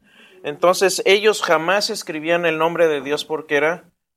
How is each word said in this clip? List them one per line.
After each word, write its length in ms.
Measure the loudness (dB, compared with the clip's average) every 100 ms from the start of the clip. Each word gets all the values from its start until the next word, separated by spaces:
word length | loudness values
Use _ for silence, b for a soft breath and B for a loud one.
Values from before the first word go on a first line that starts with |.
| b b b b
Entonces, 600 | -12 0 2 2 0 0
ellos 380 | 2 2 2 0
jamás 480 | 0 0 2 -2 -2
escribían 560 | -6 -8 -6 -2 0 0
el 100 | 0
nombre 300 | 0 2 2
de 120 | 0
Dios 240 | -4 -6
porque 320 | -4 -8 -2 0
era 280 | 0 -2 -10 _ _